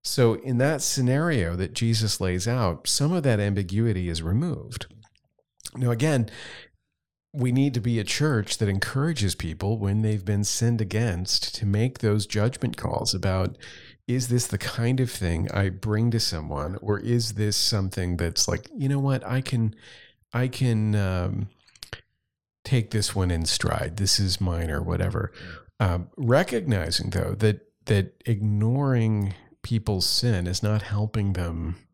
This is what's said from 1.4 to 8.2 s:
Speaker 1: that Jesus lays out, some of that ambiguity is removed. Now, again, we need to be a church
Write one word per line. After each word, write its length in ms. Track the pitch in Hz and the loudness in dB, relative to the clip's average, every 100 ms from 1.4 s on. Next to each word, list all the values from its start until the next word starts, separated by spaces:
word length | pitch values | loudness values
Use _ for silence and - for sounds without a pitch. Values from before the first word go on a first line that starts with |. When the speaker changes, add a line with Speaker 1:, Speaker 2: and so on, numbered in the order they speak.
| 85 87 | 0 -2
Speaker 1:
that 180 | 95 | -4
Jesus 460 | - 117 113 110 - | 0 0 2 0 0
lays 260 | 95 90 98 | 0 0 0
out, 400 | 127 101 82 - | 2 0 0 -2
some 260 | - 143 | 0 2
of 120 | 180 | 2
that 160 | 143 107 | 2 2
ambiguity 680 | 101 101 90 101 117 92 87 | 2 0 -2 0 0 0 -2
is 140 | 80 | -2
removed. 640 | 80 104 170 139 - - - - - _ _ _ _ _ - 123 | 0 0 0 -4 -8 -14 -14 -18 -20 _ _ _ _ _ -14 -2
Now, 140 | 123 | -2
again, 400 | 113 156 139 110 - - - - _ _ _ _ _ _ | 2 2 2 0 -6 -16 -18 -20 _ _ _ _ _ _
we 180 | 143 123 | -4 0
need 220 | 127 139 | 2 2
to 60 | 123 | 2
be 180 | 113 113 | 0 -2
a 60 | |
church 520 | 101 - | -2 0